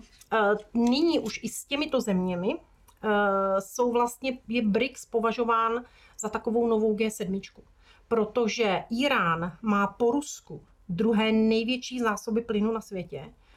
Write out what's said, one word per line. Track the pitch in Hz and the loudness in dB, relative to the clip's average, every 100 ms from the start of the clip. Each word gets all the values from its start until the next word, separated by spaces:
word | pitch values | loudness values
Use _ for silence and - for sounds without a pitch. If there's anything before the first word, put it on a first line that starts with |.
| - - - | -12 -20 -2
eh, | 220 202 208 - | 2 4 2 0
nyní | 233 240 262 339 285 | 2 2 4 4 2
už | 220 - | -2 -6
i | - | -10
s | - | -10
těmito | - 285 302 262 | -6 -4 -2 -2
zeměmi, | 220 185 185 175 190 330 - _ _ _ | 0 0 0 -2 -2 -4 -10 _ _ _
eh, | 214 208 208 196 196 190 | -2 2 2 2 0 0
jsou | 196 - 247 | -2 -2 0
vlastně, | 233 240 - 262 254 - | 2 0 -2 -6 -6 -4
je | 233 | -2
brics | 220 208 254 - - | 0 0 0 -4 -6
považován | 226 226 220 233 226 226 233 240 - - - | -2 0 0 0 2 2 -2 -8 -20 -20 -10
za | 214 | -6
takovou | - 240 220 233 | -4 -2 0 2
novou | 220 220 | 4 2
G | 208 220 | 2 -2
sedmičku. | - 180 196 - - - _ - - _ | -2 -4 -6 -8 -18 -20 _ -20 -20 _
Protože | 226 208 247 226 233 214 185 - | 0 0 0 0 0 0 0 -2
Írán | 233 285 247 175 165 175 - | -2 2 2 2 0 -2 -4
má | 220 202 202 | 0 2 0
po | - 233 | 2 2
Rusku | 277 294 - - - - _ - | 2 -2 -12 -16 -20 -20 _ -8
druhé | 170 220 214 220 | 0 2 4 4
největší | 220 220 226 226 254 - 254 | 4 4 2 0 -4 -4 -2
zásoby | 226 202 - 220 | -2 -2 -2 -4
plynu | 233 208 214 | -2 -2 0
na | 226 | -2
světě, | - 190 175 135 156 - _ | -6 -10 -10 -12 -14 -18 _